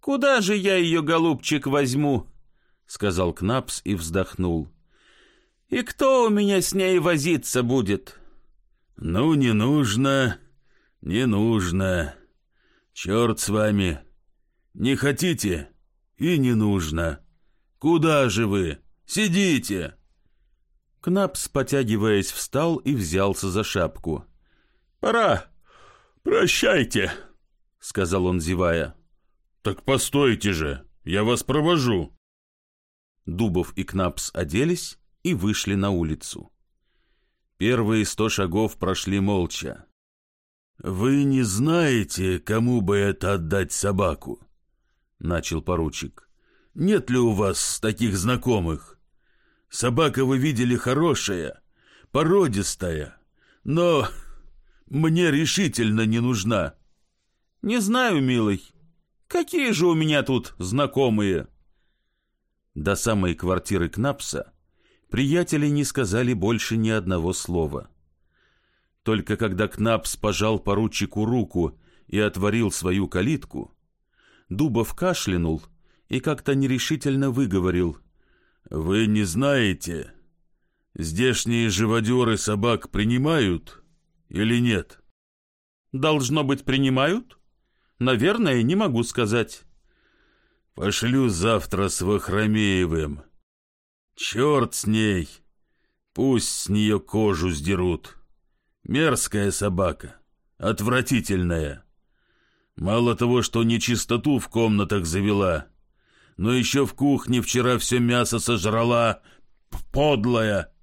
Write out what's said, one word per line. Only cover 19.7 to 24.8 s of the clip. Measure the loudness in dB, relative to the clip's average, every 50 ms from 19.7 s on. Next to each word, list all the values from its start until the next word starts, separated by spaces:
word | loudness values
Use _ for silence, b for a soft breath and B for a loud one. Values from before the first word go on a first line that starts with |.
| -6 -6 -6 -8 -12 _ _ _ _ _ _ _ _ _ _ _ _ _ _ _ _ _ _ _ _ _
Кнапс, | -4 -2 0 0 0 0 -2 -6 -10 -4
потягиваясь, | _ -2 -2 0 0 -2 0 0 0 0 2 2 2 2 0 -2
встал | -6 -8 -10 -4 -2 -2 0 0 -2
и | -2 -2 -4 -4
взялся | -2 -4 -2 0 0 0 0 0 -2 -4 -4
за | -2 -2 -4
шапку. | -2 -2 -2 -2 -2 -4 -6 -8 -6 -6 -6 -8 -16 _ _ _ _ _ _ _ _ _ _